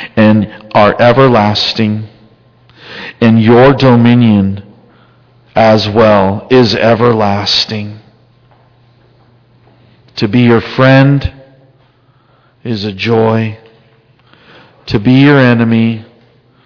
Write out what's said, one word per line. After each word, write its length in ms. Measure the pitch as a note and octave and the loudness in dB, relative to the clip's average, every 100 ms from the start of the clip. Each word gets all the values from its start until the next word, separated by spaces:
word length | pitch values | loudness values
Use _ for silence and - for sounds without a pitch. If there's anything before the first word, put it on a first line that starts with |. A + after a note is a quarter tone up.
| - - | -8 0
and 520 | G#2+ A2 G2 - - | 2 2 -2 -10 -4
are 260 | A2+ G#2 G2+ | 0 0 2
everlasting. 1040 | A#2+ A#2+ C3+ A#2 G#2 G2+ - - G#2+ G#2+ G#2+ _ _ _ _ _ _ _ - - - - | 2 2 2 2 0 -2 -6 -4 -4 -6 -10 _ _ _ _ _ _ _ -20 -20 -20 -2
And 200 | A#2 A2+ | 0 2
your 300 | A2 A#2+ C3+ | 4 4 4
dominion 920 | B2+ C3 A#2+ A#2 A#2+ A#2 G#2 G2 G2 - - _ _ _ _ _ _ _ | 2 2 2 2 2 2 2 -2 -6 -14 -20 _ _ _ _ _ _ _
as 340 | - A2 A2 G2+ | 0 2 2 0
well 580 | G#2 A2 G#2 F#2+ G#2 - | 0 2 2 0 -4 0
is 240 | B2+ A#2 | 0 0
everlasting. 1300 | G#2+ A2 A2+ A#2+ A2+ G2+ G2+ G2+ - - G#2+ G#2 G#2+ _ _ _ _ _ _ _ _ _ _ _ _ _ _ _ _ _ _ _ _ _ - | -2 -2 0 0 -2 -2 -4 -4 -6 -6 -10 -12 -16 _ _ _ _ _ _ _ _ _ _ _ _ _ _ _ _ _ _ _ _ _ -10
To 120 | A2 | -4
be 120 | A#2+ | 0
your 200 | A#2+ A#2 | 2 0
friend 720 | - - C3 C3+ C#3 C#3+ - - - _ _ _ _ _ _ _ _ _ _ _ | -2 -2 2 4 2 0 -4 -10 -20 _ _ _ _ _ _ _ _ _ _ _
is 200 | C3 A2 | -10 -8
a 80 | G#2 | -8
joy. 640 | F#2 A2 A2+ A2 A2+ A2 G#2 - _ _ _ _ _ _ _ _ - _ _ - | -8 -4 0 0 -2 -4 -10 -20 _ _ _ _ _ _ _ _ -20 _ _ -8
To 120 | A#2+ | -4
be 220 | G#2+ C3 | 0 2
your 180 | C#3+ C#3+ | 4 4
enemy 680 | B2+ A#2 A2+ A2+ A2+ A2+ G#2+ _ _ _ _ _ | 2 2 0 0 -2 -4 -14 _ _ _ _ _